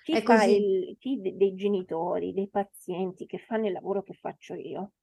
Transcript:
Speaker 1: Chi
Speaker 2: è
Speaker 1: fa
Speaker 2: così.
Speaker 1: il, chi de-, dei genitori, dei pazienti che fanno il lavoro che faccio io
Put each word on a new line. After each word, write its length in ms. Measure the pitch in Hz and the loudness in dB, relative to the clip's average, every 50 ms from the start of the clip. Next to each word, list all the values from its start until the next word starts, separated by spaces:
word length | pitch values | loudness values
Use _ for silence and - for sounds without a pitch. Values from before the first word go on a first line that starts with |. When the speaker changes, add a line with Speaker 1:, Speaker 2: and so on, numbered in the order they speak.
Speaker 1:
Chi 120 | - - 320 226 | -4 0 0 2
Speaker 2:
è 20 | |
Speaker 1:
fa 20 | 214 | 4
Speaker 2:
così. 200 | 226 233 220 214 | 6 6 8 8
Speaker 1:
il, 520 | 190 208 202 208 202 190 185 180 - - - | 8 6 6 4 4 2 0 0 -4 -8 -10
chi 220 | - 254 269 226 | -6 -6 -4 -4
de-, 160 | 190 190 - 185 | -4 -4 0 2
dei 160 | 196 196 185 | 2 2 2
genitori, 800 | 190 196 202 202 190 180 - 170 160 165 175 175 175 170 185 180 | 0 -2 0 0 0 -2 -4 -4 -4 -2 -2 -2 -2 -4 -4 -4
dei 160 | 185 196 202 | -4 -4 -2
pazienti 760 | - 202 196 196 - - - - 180 170 190 185 180 - - | -2 -4 -4 -4 -6 -16 -12 -8 -6 -4 -4 -6 -6 -8 -12
che 120 | - - 180 | -12 -12 -12
fanno 300 | - - 233 220 220 208 | -10 -6 -4 -2 -2 -2
il 60 | 185 | -4
lavoro 280 | 175 - 180 196 202 | -4 -4 -4 -4 -4
che 120 | 190 - 185 | -4 -8 -12
faccio 420 | - - 180 170 _ - - 180 | -12 -10 -12 -12 _ -12 -12 -12
io 360 | - - 160 151 143 190 202 _ _ | -10 -10 -10 -10 -10 -10 -12 _ _